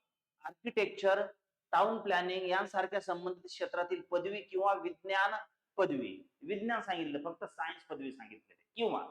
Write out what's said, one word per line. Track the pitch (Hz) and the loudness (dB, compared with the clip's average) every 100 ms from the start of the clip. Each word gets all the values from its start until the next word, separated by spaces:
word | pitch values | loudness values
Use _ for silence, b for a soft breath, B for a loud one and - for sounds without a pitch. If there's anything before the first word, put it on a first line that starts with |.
| _ _ _ _ | _ _ _ _
आर्किटेक्चर, | 165 170 233 226 202 - 190 202 202 - _ _ _ | -14 -10 -4 0 0 2 4 4 2 -6 _ _ _
टाउन | 175 208 226 | 4 4 2
प्लॅनिंग | 214 180 180 190 185 | 2 2 2 0 2
यांसारख्या | 185 202 196 185 202 | 2 2 -2 0 -2
संबंधित | 190 175 180 180 | -2 -2 -4 -6
क्षेत्रातील | 180 - 175 170 180 180 - | -10 -6 -2 0 0 -2 0
पदवी | 175 190 208 | 0 0 -4
किंवा | - 185 196 | -2 2 4
विज्ञान | 185 170 - 190 190 202 214 - _ _ - | 4 0 -6 0 2 2 0 -8 _ _ 0
पदवी, | 185 139 104 95 - _ | 2 2 -4 -8 -16 _
विज्ञान | 151 196 233 226 | -6 -4 -2 -2
सांगितलं, | 196 175 156 143 | -2 -4 -2 -4
फक्त | 165 165 | -6 -8
सायन्स | 196 - 165 - | -10 -8 -8 -8
पदवी | - 151 135 | -10 -8 -8
सांगितलेली, | 131 110 107 _ _ _ 226 | -10 -16 -20 _ _ _ -2
किंवा | 220 120 - | 0 -2 -6